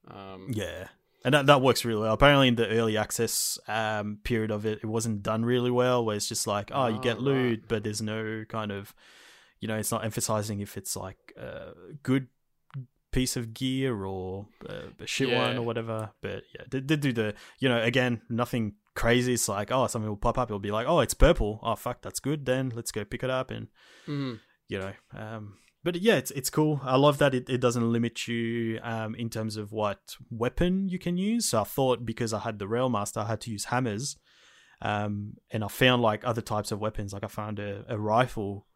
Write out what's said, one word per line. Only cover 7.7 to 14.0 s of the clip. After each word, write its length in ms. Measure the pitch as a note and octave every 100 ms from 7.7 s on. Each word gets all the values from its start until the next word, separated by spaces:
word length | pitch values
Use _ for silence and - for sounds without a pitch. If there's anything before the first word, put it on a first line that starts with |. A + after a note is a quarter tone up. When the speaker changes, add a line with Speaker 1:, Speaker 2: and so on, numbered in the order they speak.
| A2+
Speaker 2:
there's 180 | G#2+ G#2
no 420 | G#2+ A2 A2 A2 A2
kind 240 | A2+ G#2+
of, 200 | G2+ G2+ _ - - - - _ _
you 80 | A2
know, 80 | A2
it's 160 | G2+
not 120 | A2+
emphasizing 540 | A2+ A#2 - G#2+ G#2 G2+
if 160 | G2+ -
it's, 200 | - -
like, 360 | F#2+ - - -
a 380 | A#2+ - - - F2+ D3+
good 240 | - C3+ C3 _ _ _ _ C#3 B2 _ _
piece 240 | C3 B2+ C3
of 180 | A2+
gear 500 | A2+ C3 C3 C3 G#2+